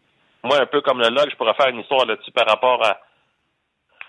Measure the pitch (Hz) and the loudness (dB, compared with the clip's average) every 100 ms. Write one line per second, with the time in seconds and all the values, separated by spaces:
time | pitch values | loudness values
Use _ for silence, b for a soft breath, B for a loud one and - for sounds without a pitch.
0 | _ _ _ _ 120 143 123 147 139 123 | _ _ _ _ -2 0 0 0 0 0
1 | 113 123 147 - 110 104 135 120 101 135 | 0 2 -2 -2 -2 0 0 -2 -2 0
2 | 117 107 - - 110 107 127 120 113 98 | 0 -4 -6 -2 0 2 2 2 0 -2
3 | _ _ _ _ _ _ _ _ _ B | _ _ _ _ _ _ _ _ _ B